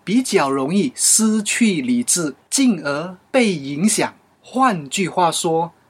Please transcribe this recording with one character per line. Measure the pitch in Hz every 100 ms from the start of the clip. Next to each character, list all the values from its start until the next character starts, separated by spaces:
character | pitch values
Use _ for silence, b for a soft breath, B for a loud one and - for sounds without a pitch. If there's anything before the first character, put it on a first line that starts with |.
比 | - 226
较 | 254 190 139
容 | 135 135
易 | 196 147
失 | - - - 220 214
去 | 208 - 226 175
理 | 123 120
智， | 120 180 151 - -
进 | - 262 175
而 | 147 143 175 185 _
被 | 269 226
影 | 165 135 143 208
响。 | - 135 - _ _
换 | - 254 262 180 139
句 | - 170
话 | - 170
说， | - 175 160 165 - _